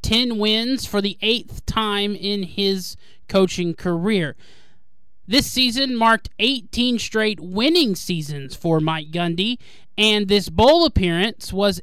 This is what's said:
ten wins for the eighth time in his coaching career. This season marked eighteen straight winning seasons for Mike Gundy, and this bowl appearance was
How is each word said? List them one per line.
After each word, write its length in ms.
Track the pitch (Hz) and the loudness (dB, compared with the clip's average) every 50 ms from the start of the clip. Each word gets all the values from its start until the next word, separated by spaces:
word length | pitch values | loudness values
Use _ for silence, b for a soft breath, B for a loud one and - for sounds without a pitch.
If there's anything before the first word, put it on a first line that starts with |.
| - | 0
ten 340 | - 220 226 254 247 233 | 2 2 2 2 2 0
wins 480 | 208 208 214 214 220 233 247 269 247 - | 0 2 2 2 2 2 0 -2 -2 -2
for 160 | - - 208 | -2 -2 0
the 160 | 196 202 190 - | 0 0 -4 -2
eighth 440 | - 214 233 233 - - 220 - - | 0 0 0 0 -2 -8 -12 -10 -6
time 500 | - - 226 220 208 202 202 202 208 208 | -2 -2 0 0 0 0 0 -2 -2 -4
in 280 | 175 170 202 208 202 185 | -4 -4 -4 -2 -2 -4
his 520 | 165 - 202 202 196 196 190 180 - - b b b b b b | -6 -4 -2 0 0 0 -2 -4 -8 -12 b b b b b b
coaching 460 | - - 196 190 175 - - 175 170 160 | 0 4 4 4 4 2 -2 -4 -4 -4
career. 600 | - - 180 170 165 170 214 220 190 160 143 110 b b b b b b b b b b b b - - - - - - | -4 -2 -2 -2 0 0 0 0 0 0 -2 -6 b b b b b b b b b b b b -16 -16 -16 -16 -16 -6
This 240 | - 202 285 - - | 0 0 0 0 0
season 460 | - 247 262 247 220 254 277 262 254 | 0 0 0 0 2 0 -2 -2 0
marked 340 | 233 226 226 226 220 - - - | 2 4 4 4 4 0 -8 -4
eighteen 640 | - 208 247 277 254 180 - - 226 247 247 247 220 | -2 0 0 0 -2 -6 -6 -2 0 0 2 0 0
straight 400 | - - - 226 220 214 208 160 | -2 -2 -2 0 0 0 -2 -4
winning 560 | 151 180 185 202 233 294 330 359 311 226 185 | -8 -6 -2 0 2 4 4 4 4 2 0
seasons 600 | - - - 180 165 151 143 147 143 135 135 - | -4 -2 -4 -4 -4 -4 -6 -8 -8 -8 -10 -12
for 240 | - - 170 160 156 | -4 0 2 2 2
Mike 300 | 156 156 160 160 151 151 | 2 0 -2 -4 -6 -6
Gundy, 460 | 156 175 175 170 165 165 196 226 247 b b b b b b b - | -4 -2 -2 -2 0 0 0 -2 -2 b b b b b b b 0
and 300 | - 214 220 214 208 208 | 2 4 4 4 2 2
this 220 | 190 202 202 175 165 | 4 2 2 2 0
bowl 360 | 160 175 220 262 311 339 339 | 2 6 8 8 8 8 6
appearance 680 | 294 - - 190 180 165 170 190 233 220 - - - | 4 4 2 2 2 2 2 0 0 -2 -8 -12 -6
was 300 | 190 190 202 202 190 170 | -2 2 2 2 2 0